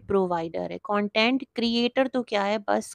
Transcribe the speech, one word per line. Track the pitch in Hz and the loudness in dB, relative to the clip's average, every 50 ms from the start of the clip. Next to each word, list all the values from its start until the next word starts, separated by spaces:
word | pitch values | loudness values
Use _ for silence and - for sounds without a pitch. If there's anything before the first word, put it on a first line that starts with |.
| - | -2
प्रोवाइडर | - 196 196 190 180 175 170 165 165 170 180 180 170 | 0 2 2 2 2 0 -2 -2 -4 -4 -6 -6 -6
है, | 175 180 - | -8 -8 -6
कंटेंट | - 208 208 208 202 - 214 220 240 262 262 - - - | -2 0 0 0 0 2 2 2 2 2 0 -2 -6 -4
क्रिएटर | - 233 233 233 233 240 240 - 269 269 | -2 -2 0 2 2 2 2 2 0 0
तो | 262 - 254 240 | 0 0 -2 -2
क्या | - 214 202 196 | 0 0 0 0
है | 202 214 220 208 202 | 0 0 -2 0 0
बस | 208 220 214 - | 0 0 0 -4